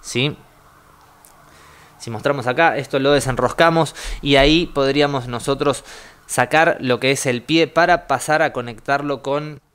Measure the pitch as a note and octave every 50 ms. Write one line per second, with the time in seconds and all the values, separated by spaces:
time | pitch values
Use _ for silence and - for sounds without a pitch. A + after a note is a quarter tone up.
0 | _ - - A#2+ B2+ D3 B2+ - - _ _ _ _ - _ _ _ _ _ _
1 | _ _ _ _ _ - - _ _ - - - - - - - - - _ _
2 | - - A#2 A2 - C#3+ C#3+ C#3 A2+ B2 B2 B2 - D#3+ A#2 A2+ - - - C#3
3 | C3+ C#3 D3 C#3+ B2+ C3 B2+ A#2 B2 B2 - - E3 E3+ E3 E3 D#3+ C#3 - -
4 | - - - - - C#3+ C#3 C3+ C#3 D3 D#3 E3 F3+ E3 - C#3+ C#3 C3+ C#3 D3
5 | D3 C#3+ C#3+ C3+ A#2+ B2 A#2+ A#2+ B2 - C#3 C3+ D3 C#3+ C3 - - - - -
6 | - - - _ _ - - - B2 B2 - D3+ E3 E3 - - - B2+ B2 A2+
7 | - C3 C#3 C3+ - C#3+ B2 B2 A2+ - D#3 E3 E3 D3+ - E3 E3+ F3 F3 E3+
8 | - - C#3 B2 - - D3+ D#3 D#3+ D3 - C3 A#2+ A#2+ A#2 G#2+ - - C#3 C#3+
9 | C#3+ D3 C#3+ B2+ - C3+ C#3 D3 D3+ D3+ D3+ C#3 _ _